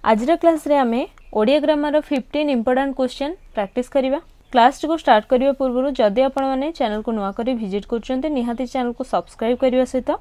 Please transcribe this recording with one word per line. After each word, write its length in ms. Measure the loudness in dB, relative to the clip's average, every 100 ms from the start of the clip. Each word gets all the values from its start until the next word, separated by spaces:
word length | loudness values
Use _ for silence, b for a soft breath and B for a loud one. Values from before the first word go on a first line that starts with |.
| 2
ଆଜିର 240 | 2 2 4
କ୍ଲାସରେ 320 | 4 2 2 2
ଆମେ 180 | 2 0 -4 -12 -6 0
ଓଡ଼ିଆ 180 | 2 2
ଗ୍ରାମାରର 340 | 2 0 2 -2 0
ଫିଫ୍ଟିନ୍ 420 | -4 -2 -2 0
ଇମ୍ପୋର୍ଟାଣ୍ଟ 380 | 0 0 0 0 -2
କ୍ୱେଶ୍ଚନ 320 | -4 -4 -8 -8 -10
ପ୍ରାକ୍ଟିସ 320 | -8 -4 -6 -2
କରିବା। 240 | -2 0 -2 -6 -20 _
କ୍ଲାସଟିକୁ 420 | 4 4 4 -4 -2
ଷ୍ଟାର୍ଟ 240 | 4 2 4
କରିବା 200 | 2 2 0
ପୂର୍ବରୁ 280 | -2 0 -2 0
ଯଦି 220 | 0 2 0
ଆପଣମାନେ 400 | 0 -2 -2 -4 -2
ଚ୍ୟାନେଲକୁ 340 | -4 -2 -4 -4
ନୂଆ 120 | -4 -4
କରି 140 | -4 -4
ଭିଜିଟ୍ 260 | -4 -6 -4
କରୁଛନ୍ତି, 360 | -6 -4 -4 -2 -2
ନିହାତି 260 | -4 -4 -6
ଚ୍ୟାନେଲକୁ 320 | -4 -4 -6 -4
ସବସ୍କ୍ରାଇବ୍ 460 | -4 -4 -6 -2 0
କରିବା 220 | 2 2 0
ସହିତ 180 | -2 -4 -6